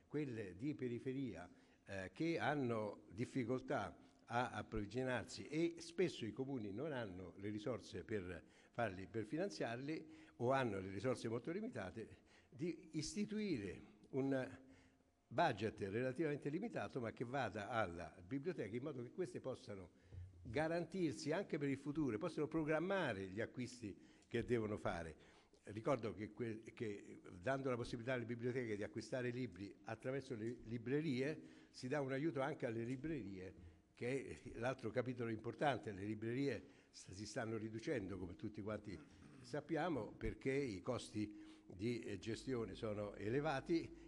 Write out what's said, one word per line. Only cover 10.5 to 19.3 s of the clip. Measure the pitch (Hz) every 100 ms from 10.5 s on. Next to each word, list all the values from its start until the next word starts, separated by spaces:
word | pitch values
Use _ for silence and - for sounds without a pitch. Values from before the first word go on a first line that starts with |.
hanno | 135 123 98
le | 95
risorse | 95 120 120 120
molto | 117 139
limitate, | 180 226 123 95 95 98 - - - -
di | 123 165 - 165
istituire | 156 - 208 208 208 208 135 98 78 - - -
un | 139 135 135 127 - - - - - _ _ -
budget | 117 165 101 104 -
relativamente | 98 107 131 127 156 147 147
limitato | 156 226 127 101 139
ma | 113
che | - 120
vada | 139 113 98 101
alla | 117 95 85 82 95
biblioteca | 92 143 160 160 107 120
in |
modo | 151 127
che | 120
queste | - 175